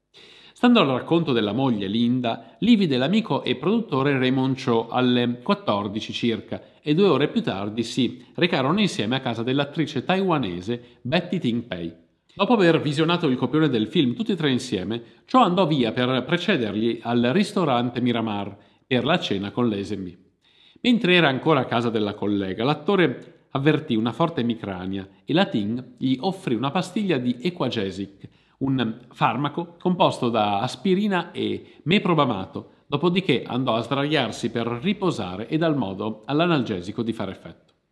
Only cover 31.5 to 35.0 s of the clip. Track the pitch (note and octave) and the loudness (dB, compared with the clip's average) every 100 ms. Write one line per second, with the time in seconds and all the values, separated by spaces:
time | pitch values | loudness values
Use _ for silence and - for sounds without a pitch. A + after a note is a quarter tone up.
31.5 | G#2 - - C#3+ G#3 G3+ D#3 C3+ G2 F#2+ | -4 -8 -8 2 2 4 2 2 0 -6
32.5 | G2 - _ - C#3+ F3 F3+ F3+ A#2+ - | -10 -14 _ -6 0 2 2 2 0 0
33.5 | A#2+ B2+ A2+ A#2+ C3+ D3 D#3 A#2 G2 A#2 | -2 0 0 0 -2 0 0 0 -2 -4
34.5 | A#2 A2+ A#2+ E3+ - | -2 -4 -2 -2 0